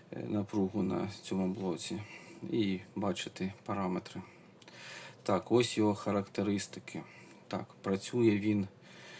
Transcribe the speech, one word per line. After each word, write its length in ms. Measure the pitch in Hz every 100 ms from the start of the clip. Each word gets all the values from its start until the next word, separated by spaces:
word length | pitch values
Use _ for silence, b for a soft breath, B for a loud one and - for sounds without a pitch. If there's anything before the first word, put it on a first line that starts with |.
| -
е, 80 | -
напругу 640 | 113 104 98 107 95 104
на 260 | 95 - 101 -
цьому 260 | - 95 92
блоці 540 | 95 92 80 - 95 104 B B B -
і 280 | 123 98 92 - 98
бачити 580 | 101 90 - - 95 - -
параметри. 560 | 101 92 90 - 98 - B B - - B B B B B
Так, 280 | - 92 -
ось 260 | 117 120 -
його 180 | 107 101
характеристики. 1080 | 104 101 98 - 101 101 - 92 - 82 - B B B -
Так, 180 | 95 - -
працює 580 | 98 98 - 123 113 104
він 280 | 107 104 98 - B B B